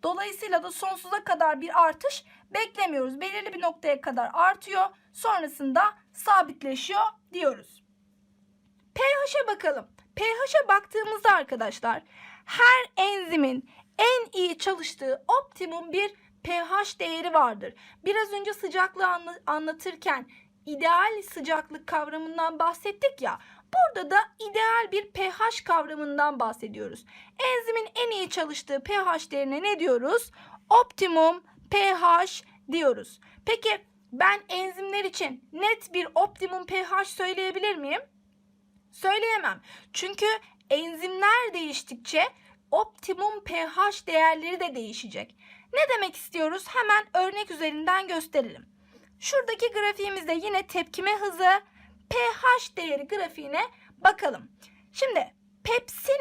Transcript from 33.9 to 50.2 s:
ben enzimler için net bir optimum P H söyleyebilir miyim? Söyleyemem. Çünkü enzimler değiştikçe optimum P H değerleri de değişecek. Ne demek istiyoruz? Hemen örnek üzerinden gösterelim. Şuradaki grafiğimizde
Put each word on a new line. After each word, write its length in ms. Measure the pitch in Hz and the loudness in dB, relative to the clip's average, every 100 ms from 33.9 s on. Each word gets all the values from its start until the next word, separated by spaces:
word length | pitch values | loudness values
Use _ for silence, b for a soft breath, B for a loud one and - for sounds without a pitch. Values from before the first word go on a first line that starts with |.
| _ _ | _ _
ben 300 | 247 370 403 403 | 2 4 4 -2
enzimler 540 | 370 381 370 392 403 | -6 -4 -6 -6 -4
için 460 | 381 - 311 254 _ | -4 -4 -6 -8 _
net 400 | 311 415 440 - | -2 -2 -2 -4
bir 140 | 359 339 320 | -6 -2 0
optimum 500 | 403 - 370 370 359 | 0 -2 -6 -6 -6
P 180 | 370 | -6
H 220 | 359 381 392 | -2 -2 -2
söyleyebilir 680 | - 370 370 370 370 415 370 | -4 -4 -2 -4 -2 -2 -4
miyim? 260 | 285 349 554 _ _ _ _ _ _ _ _ | -4 -6 -8 _ _ _ _ _ _ _ _
Söyleyemem. 680 | - 381 415 453 440 294 190 B B B | -4 0 0 0 0 -2 -4 B B B
Çünkü 320 | - 370 403 415 440 b b _ | -8 -8 -2 0 0 b b _
enzimler 840 | 285 330 330 359 370 403 466 480 | -2 -2 -8 -8 0 4 4 0
değiştikçe 760 | 349 311 269 - 240 - 311 403 b b b _ | -6 -8 -8 -12 -16 -2 0 0 b b b _
optimum 720 | 330 427 _ - 370 415 427 | 0 0 _ -8 -2 -2 -4
P 220 | 403 339 320 | -6 -6 -4
H 420 | 359 403 392 - | 0 0 0 0
değerleri 520 | 320 320 320 330 359 | 4 4 2 -4 -6
de 160 | 349 254 | -6 -6
değişecek. 600 | 220 226 220 196 214 _ b b b | -10 -12 -12 -12 -12 _ b b b
Ne 60 | 508 571 | 0 2
demek 260 | 466 381 - | 2 -2 -8
istiyoruz? 500 | - 339 311 359 - | -12 -4 -2 -4 -4
Hemen 380 | 523 427 415 415 | -2 4 2 2
örnek 380 | 359 370 403 403 | 0 0 -2 -8
üzerinden 560 | 320 311 302 320 381 381 | -6 -6 -2 0 0 0
gösterelim. 640 | 339 320 302 233 - - _ b b b _ | -6 -2 -4 -4 -10 -20 _ b b b _
Şuradaki 520 | - 554 466 440 466 | 0 0 0 -2 -2
grafiğimizde 640 | 427 415 403 403 392 | 0 -2 -2 -6 -6